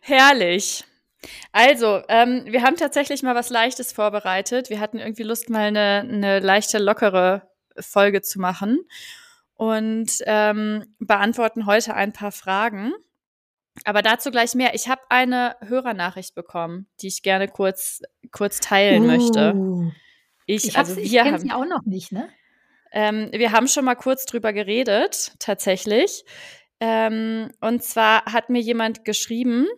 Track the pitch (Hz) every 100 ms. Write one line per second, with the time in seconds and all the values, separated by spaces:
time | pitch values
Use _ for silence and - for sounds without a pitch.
0 | - 269 269 269 175 180 - - - _
1 | _ _ - - - 202 254 262 226 196
2 | - 233 240 247 - 240 247 330 320 294
3 | 277 285 254 240 240 240 233 254 247 -
4 | 208 208 190 185 202 247 254 214 214 226
5 | 220 214 214 226 - 220 208 208 208 202
6 | 202 208 202 196 196 202 214 214 202 220
7 | 214 185 185 196 _ _ _ - - 202
8 | 202 196 - 190 180 180 202 277 - -
9 | - - - _ _ _ 220 220 220 220
10 | 220 - - 214 214 208 214 214 - _
11 | 202 208 202 233 226 226 202 208 226 208
12 | 202 - 208 - - 190 226 202 220 392
13 | _ _ _ _ _ _ _ - - 208
14 | 214 233 285 240 240 247 254 226 240 262
15 | _ 247 254 254 247 - 208 254 247 202
16 | 175 190 185 - 170 175 165 175 196 _
17 | 190 - 196 190 196 - 190 190 - -
18 | - _ - - 202 - - 196 202 196
19 | 233 247 240 220 214 202 190 180 170 -
20 | _ _ _ _ - 208 214 - 294 -
21 | 196 240 254 320 277 240 294 330 220 185
22 | - 190 320 _ _ _ _ _ _ -
23 | 214 214 214 214 233 220 254 - 254 247
24 | - 262 - 233 220 208 190 220 262 202
25 | 359 - - _ - 196 - 185 214 214
26 | 403 - _ - - - _ _ 226 220
27 | 220 220 220 220 220 - 220 240 - -
28 | 220 220 - 226 - 247 226 233 220 220
29 | 214 208 - 233 247 240 330